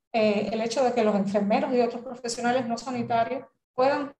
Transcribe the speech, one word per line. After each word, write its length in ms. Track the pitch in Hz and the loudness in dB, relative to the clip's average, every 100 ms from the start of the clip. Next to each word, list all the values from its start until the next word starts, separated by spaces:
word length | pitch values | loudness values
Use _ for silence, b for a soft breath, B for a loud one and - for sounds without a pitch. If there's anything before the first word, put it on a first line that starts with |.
| _ | _
eh, 380 | 233 214 208 214 | 2 2 2 -2
el 100 | 220 | -4
hecho 220 | 233 285 | -2 0
de 100 | 247 | 2
que 100 | 240 | 2
los 100 | 214 | 2
enfermeros 580 | 202 - 208 202 240 285 | 2 0 0 2 2 2
y 60 | 247 | 2
otros 220 | 233 - | 0 -2
profesionales 640 | - - 233 - 233 254 233 | -10 -10 -8 -4 0 0 -2
no 120 | 226 | -6
sanitarios 680 | - 247 226 233 226 254 - _ _ - | -6 -6 -2 0 0 -4 -10 _ _ 0
puedan, 400 | 262 294 269 | 2 2 -2